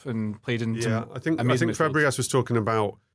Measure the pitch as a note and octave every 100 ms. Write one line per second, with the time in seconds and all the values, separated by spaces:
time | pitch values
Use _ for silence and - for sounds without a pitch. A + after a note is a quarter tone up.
0 | C#3 A2+ G#2+ G#2 - A#2 A2+ A2+ A#2 A2+
1 | A2+ C3 D#3+ D#3+ B2 B2+ E3 - D#3 D3
2 | D3 B2+ A#2+ C3+ A#2+ A#2+ G#2+ A2 G#2 -
3 | _